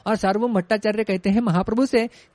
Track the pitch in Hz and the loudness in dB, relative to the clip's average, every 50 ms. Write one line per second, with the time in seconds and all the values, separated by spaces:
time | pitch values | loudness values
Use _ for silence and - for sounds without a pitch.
0 | - 208 220 202 - 190 196 214 240 240 220 185 175 - 220 208 - 214 208 220 | -4 -4 -2 0 0 0 0 0 0 0 0 0 0 0 -2 0 0 -2 -2 -2
1 | 220 - 190 185 - 202 196 240 240 202 165 180 190 - 220 240 269 - - 226 | -2 -2 -2 -2 0 0 0 2 2 2 0 0 0 0 0 0 0 2 2 0
2 | 233 240 - - - _ | -2 -2 -8 -16 -20 _